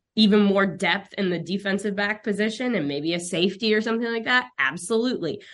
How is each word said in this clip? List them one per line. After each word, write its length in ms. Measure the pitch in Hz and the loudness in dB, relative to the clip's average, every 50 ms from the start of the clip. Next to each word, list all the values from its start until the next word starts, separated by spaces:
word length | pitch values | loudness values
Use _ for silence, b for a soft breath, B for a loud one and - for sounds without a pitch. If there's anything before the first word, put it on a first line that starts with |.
| _ _ - | _ _ 2
even 260 | 220 220 202 208 214 | 4 4 6 6 6
more 240 | 202 196 196 196 196 | 6 6 4 4 2
depth 480 | 190 156 - 196 170 180 202 190 - - | 2 0 -2 0 0 0 -2 -4 -8 -6
in 120 | 208 196 180 | -2 -2 -2
the 100 | 175 165 | -2 -2
defensive 560 | 165 170 190 196 190 196 190 196 - 214 190 | -4 -4 -4 -4 -2 -2 -4 -2 -2 -4 -4
back 280 | 202 202 202 214 208 - | -2 -2 -4 -4 -4 -4
position 520 | 226 202 190 214 220 220 - 254 247 233 | -4 -2 -2 -2 -2 -2 -4 -4 -2 -2
and 120 | 180 147 | -2 -2
maybe 260 | 143 139 147 151 165 170 | -2 -4 -2 -2 -2 -4
a 60 | 170 | -4
safety 540 | 175 - 185 165 180 202 196 - 226 214 214 | -4 -4 0 0 0 0 0 0 0 2 2
or 80 | 214 | 2
something 300 | 220 233 226 226 240 233 | 2 0 -2 -2 -2 -2
like 140 | 233 233 220 | -4 -4 0
that? 220 | 247 247 247 - - _ | 2 2 2 2 -2 _
Absolutely. 840 | - 135 131 139 - - - 226 220 240 254 226 - 170 147 - - B B | -4 -4 -2 -2 -6 -6 -2 -2 0 0 0 -2 -2 -4 -6 -6 -8 B B